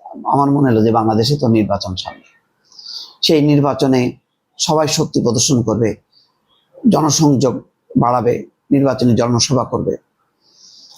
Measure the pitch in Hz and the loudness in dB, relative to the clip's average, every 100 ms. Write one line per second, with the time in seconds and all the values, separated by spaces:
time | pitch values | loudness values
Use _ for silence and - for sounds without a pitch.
0 | - - - 139 139 139 135 110 113 113 | -16 -12 -2 0 2 2 2 4 2 2
1 | 110 107 117 147 127 113 101 101 95 92 | 2 0 0 0 2 2 0 -2 -6 -10
2 | - - _ _ _ _ _ - - - | -12 -16 _ _ _ _ _ -20 -18 -18
3 | - - - 160 147 143 143 127 139 131 | -18 -8 0 2 4 2 2 0 0 2
4 | 123 - _ _ _ - - 156 147 156 | 0 -6 _ _ _ -8 -2 0 0 -2
5 | 151 135 113 117 - 127 117 107 113 - | -2 -2 -2 -2 0 0 0 0 -2 -4
6 | _ _ _ _ _ _ _ - 254 165 | _ _ _ _ _ _ _ -2 0 2
7 | 156 147 147 131 120 110 - _ _ - | 0 2 2 2 0 -2 -10 _ _ -2
8 | 120 123 117 - - _ _ 139 135 123 | 0 0 0 -2 -6 _ _ 0 0 0
9 | 123 113 120 120 - 127 113 117 - - | 0 2 2 0 0 -2 -2 -4 -4 -6
10 | _ _ _ _ _ _ - - - | _ _ _ _ _ _ -20 -20 -20